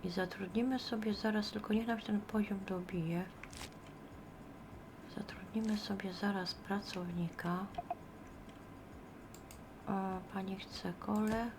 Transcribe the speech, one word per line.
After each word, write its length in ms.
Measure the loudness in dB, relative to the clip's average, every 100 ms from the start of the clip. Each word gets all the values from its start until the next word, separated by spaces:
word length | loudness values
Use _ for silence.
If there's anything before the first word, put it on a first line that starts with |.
I 60 | 0
zatrudnimy 680 | 2 0 0 2 4 6 4
sobie 340 | 2 2 2
zaraz, 380 | 4 4 4 4
tylko 220 | 0 4
niech 140 | 4 6
nam 120 | 0
się 60 | 4
ten 160 | 2
poziom 380 | 4 2 4 2 0
dobije. 560 | 0 0 2 4 2 0 -6 -10 -8 -10 -10 -12 -12 -12 -12 -12 -12 -12 -12 -12 -12 -12 -12 -10 -6
Zatrudnimy 640 | -6 -6 -4 0 2 2
sobie 360 | 2 0 0
zaraz 400 | 2 2 4 2
pracownika. 1120 | -2 0 0 0 -2 0 2 2 2 2 2 0 -4 -4 -4 -6 -12 -12 -12 -12 -12 -12 -12 -12 -12 -12 -14 -12 -12 -12 -12 -12 -10 -2
O, 60 | 0 2 -2 -2
pani 220 | -4 -2 -4
chce 380 | -6 -4 -4 -4
kole. 520 | 2 4 6 4 2